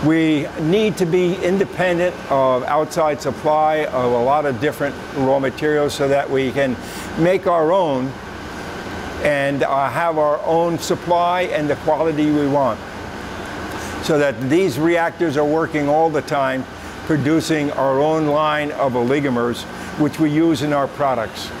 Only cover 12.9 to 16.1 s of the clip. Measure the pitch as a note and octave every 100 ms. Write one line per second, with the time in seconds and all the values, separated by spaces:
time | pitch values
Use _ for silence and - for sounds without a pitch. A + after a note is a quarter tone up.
12.9 | - - - - - - - - - -
13.9 | - - D#3 C#3+ A2+ C3 D#3+ F#3+ B2+ D#3+
14.9 | E3+ E3 - E3+ C#3 D3 D#3 D#3 D#3 C#3+
15.9 | D3+ E3